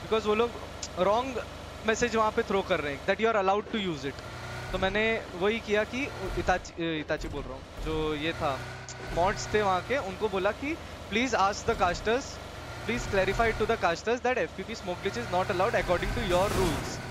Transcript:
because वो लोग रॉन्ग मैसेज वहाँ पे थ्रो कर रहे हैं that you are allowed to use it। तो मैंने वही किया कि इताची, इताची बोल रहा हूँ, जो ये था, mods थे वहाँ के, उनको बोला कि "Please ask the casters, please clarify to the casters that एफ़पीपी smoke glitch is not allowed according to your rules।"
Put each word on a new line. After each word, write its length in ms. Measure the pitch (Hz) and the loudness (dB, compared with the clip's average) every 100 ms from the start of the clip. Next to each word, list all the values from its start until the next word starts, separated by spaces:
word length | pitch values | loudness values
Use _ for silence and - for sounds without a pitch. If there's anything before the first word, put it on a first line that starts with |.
because 220 | - 220 214 | 0 0 2
वो 100 | 214 | 2
लोग 160 | 233 - - - - - | 2 0 -12 -10 -10 2
रॉन्ग 460 | 185 220 262 233 - - - - 214 | 4 4 2 -6 -8 -12 -12 -6 -2
मैसेज 300 | 214 240 220 | 2 2 4
वहाँ 160 | 214 | 2
पे 120 | 214 | 2
थ्रो 180 | 233 196 | 0 0
कर 200 | 185 170 | 2 0
रहे 140 | 147 139 | 0 -2
हैं 100 | - | 0
that 140 | 196 | 2
you 120 | 214 | 4
are 100 | 226 190 | 4 4
allowed 300 | 202 214 226 | 2 0 -2
to 200 | 190 151 | -2 -2
use 100 | 135 | -4
it। 100 | 127 - - - - - | -6 -10 -10 -10 -10 -4
तो 60 | 185 | 0
मैंने 480 | 190 202 220 226 - 180 | 0 2 2 0 -4 0
वही 240 | 196 226 | 0 0
किया 240 | - 208 | 2 0
कि 200 | 214 240 277 - 190 175 | 2 -2 -4 -4 -4 -2
इताची, 600 | 175 185 - - 165 156 | 2 2 0 -4 -2 -2
इताची 280 | 147 156 160 | -2 -4 -4
बोल 160 | 147 | -6
रहा 100 | 127 | -8
हूँ, 300 | 135 - - | -10 -12 -8
जो 320 | 156 156 156 151 | -4 -2 0 0
ये 180 | 156 | -2
था, 260 | 165 160 131 - - - - - | 0 -2 -2 -6 -10 -12 -12 -4
mods 400 | 160 180 214 - | 2 2 2 0
थे 80 | 214 | 2
वहाँ 200 | 202 185 | 4 2
के, 160 | 160 262 | 2 -2
उनको 320 | 190 185 214 | -2 -2 -2
बोला 220 | 190 180 | 2 0
कि 260 | 180 277 330 - - - | 0 -4 -6 -8 -12 -4
"Please 260 | 202 254 220 | 0 2 4
ask 300 | 196 208 - | 4 2 0
the 120 | 226 | 2
casters, 420 | 185 175 208 240 277 - - - - - - | 2 2 0 0 0 -10 -12 -12 -12 -8 -4
please 200 | 233 - | -2 0
clarify 420 | 202 190 196 226 | 2 2 4 2
to 120 | 220 214 | 2 2
the 120 | 226 | 2
casters 440 | 180 165 - 247 | 2 2 0 0
that 160 | 240 247 | 2 2
एफ़पीपी 380 | 165 - 185 226 | 0 -4 -8 -8
smoke 220 | 196 175 | -6 -4
glitch 200 | 190 233 | -4 -4
is 140 | 240 | 0
not 140 | 175 185 | 0 2
allowed 280 | 180 202 | 2 4
according 360 | 226 175 175 180 | 4 4 2 2
to 140 | - 220 | 0 2
your 220 | 175 202 | 4 4
rules।" 500 | 185 180 143 - - - | 4 2 2 -4 -8 -8